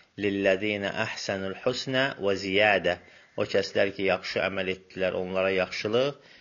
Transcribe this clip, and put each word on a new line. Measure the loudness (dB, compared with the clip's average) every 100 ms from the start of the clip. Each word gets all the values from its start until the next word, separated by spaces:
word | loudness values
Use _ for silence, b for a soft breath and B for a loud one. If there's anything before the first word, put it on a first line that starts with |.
| B -4
"Lillədinə | -2 2 4 2 0 -2 -2 -2
əhsənul | -4 -4 -4 -4 -6 -4
husnə | -4 -2 -2 0 0 0
və | -2 0
ziyadə." | 2 4 6 6 2 -2 B B B
O | -6 0
kəslər | 0 0 0 0
ki, | 0
yaxşı | 0 0 -2 -2
əməl | -2 -2 -4
etdilər, | -6 -10 -4 -2
onlara | -2 -2 0 0
yaxşılıq | 0 -2 -4 -2 0 0 -4 B B